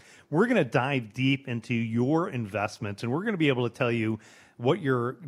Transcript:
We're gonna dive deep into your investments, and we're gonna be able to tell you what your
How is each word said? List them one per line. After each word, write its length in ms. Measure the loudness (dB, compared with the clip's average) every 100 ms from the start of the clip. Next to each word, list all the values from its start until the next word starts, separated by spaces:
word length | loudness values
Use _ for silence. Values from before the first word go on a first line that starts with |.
| -20 -20 _
We're 160 | 0 2
gonna 180 | 2
dive 500 | 2 2 2 -2 -4
deep 340 | -2 2 2 -2
into 260 | -8 -2
your 560 | -2 0 0 2 2 0
investments, 720 | -4 -4 -2 -4 -4 -8 -6
and 100 | -4
we're 120 | -2
gonna 140 | -2 0
be 100 | 2
able 200 | 2 0
to 80 | 0
tell 160 | -2
you 280 | 0 0 -2 -8 -20 -20 _
what 220 | 0 2
your 380 | 2 0 0 -6